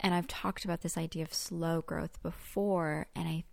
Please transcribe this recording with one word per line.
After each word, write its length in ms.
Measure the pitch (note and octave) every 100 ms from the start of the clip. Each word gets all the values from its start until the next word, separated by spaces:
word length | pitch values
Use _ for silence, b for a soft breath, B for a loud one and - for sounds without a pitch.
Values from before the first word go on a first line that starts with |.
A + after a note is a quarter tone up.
And 140 | F#3+
I've 140 | F3 F3
talked 360 | - G3 -
about 180 | G3 E3+
this 140 | E3 -
idea 280 | D#3+ E3
of 100 | D#3
slow 480 | - - E3+ E3 E3
growth 400 | - D#3+ E3 -
before, 840 | E3+ - - - G3+ F#3 D#3+ D3+ -
and 120 | - E3
I 180 | D#3+ -